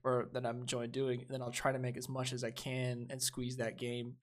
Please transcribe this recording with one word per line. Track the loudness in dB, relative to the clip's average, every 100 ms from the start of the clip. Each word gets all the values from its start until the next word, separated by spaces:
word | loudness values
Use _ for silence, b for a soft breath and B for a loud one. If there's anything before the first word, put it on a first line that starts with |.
or | 4 4 2
that | 0 0
I'm | 0
enjoying | -2 0 0
doing, | 2 2 2
and | 0
then | -4
I'll | -2
try | 2 2
to | 4
make | 0 -2
as | -2
much | -2 0
as | 0
I | -2
can | -4 -2 0 2 0 -4
and | -2
squeeze | 0 0 -2 0
that | -2 -2
game | -2 -2 -4 -8